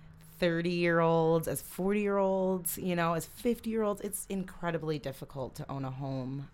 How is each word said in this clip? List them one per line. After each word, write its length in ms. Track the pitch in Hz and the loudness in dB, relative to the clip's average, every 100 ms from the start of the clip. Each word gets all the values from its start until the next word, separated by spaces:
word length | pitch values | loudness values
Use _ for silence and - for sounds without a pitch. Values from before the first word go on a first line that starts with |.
| - - - - | -20 -20 -20 0
thirty-year-olds, 1080 | 180 165 170 175 175 170 165 165 160 165 160 | 2 2 0 2 4 4 6 6 6 4 2
as 140 | 143 | -6
forty-year-olds, 1160 | - - 185 208 202 202 190 190 185 185 185 - | -8 -2 0 2 2 2 2 2 2 0 -2 -4
you 160 | 185 175 | -2 0
know, 180 | 165 | 2
as 120 | 170 160 | 0 -4
fifty-year-olds, 760 | - 247 233 226 220 214 202 | -2 0 0 -2 0 0 0
it's 240 | 208 - - | -4 -8 -6
incredibly 680 | 196 190 - 170 165 156 151 | -6 -6 -6 -4 -2 -2 -4
difficult 560 | 135 131 143 139 127 - | -4 -8 -10 -8 -8 -8
to 140 | 151 | -8
own 140 | 139 | -6
a 60 | 135 | -6
home, 580 | 131 139 135 127 139 139 | -6 -6 -4 -6 -8 -10